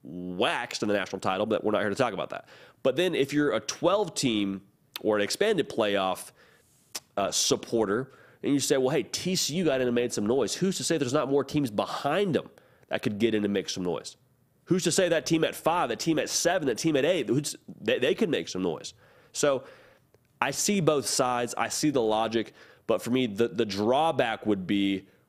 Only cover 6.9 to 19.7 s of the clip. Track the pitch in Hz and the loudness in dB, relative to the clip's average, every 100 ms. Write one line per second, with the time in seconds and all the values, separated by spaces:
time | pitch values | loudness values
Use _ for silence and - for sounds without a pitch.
6.9 | - _ - 95 - - 135 - 113 101 | -16 _ -4 -2 0 0 0 0 0 2
7.9 | 107 135 - - - 113 143 - 139 127 | 0 -4 -14 -20 -8 -2 0 2 2 2
8.9 | 151 101 - 180 185 - 156 160 131 123 | 0 -2 -6 -2 -2 -2 0 0 2 2
9.9 | 120 123 117 104 131 104 - 190 180 - | 0 0 -2 0 2 0 0 -2 -2 -2
10.9 | 165 131 147 135 139 135 151 135 101 98 | -2 0 0 2 0 2 -2 0 -2 -2
11.9 | - 143 170 202 117 - - _ _ _ | -2 -2 0 2 0 -2 -20 _ _ _
12.9 | - - 104 113 107 101 101 92 - 87 | -4 -2 0 2 2 0 -2 -2 -4 -4
13.9 | 78 - - _ _ _ _ - 180 175 | -4 -8 -20 _ _ _ _ -2 0 2
14.9 | 156 180 160 151 165 147 - - 175 143 | 2 2 2 2 2 2 0 0 2 0
15.9 | 110 - 147 101 - 170 185 143 110 165 | -2 0 0 0 0 0 0 0 0 2
16.9 | 147 143 180 107 127 147 - - - 107 | 2 2 0 2 0 -2 -10 -16 -8 -2
17.9 | 131 127 208 208 113 85 92 92 78 - | 0 2 2 0 0 -2 -2 -2 -2 -10
18.9 | - - - _ - 147 135 - | -16 -20 -20 _ 0 0 0 -6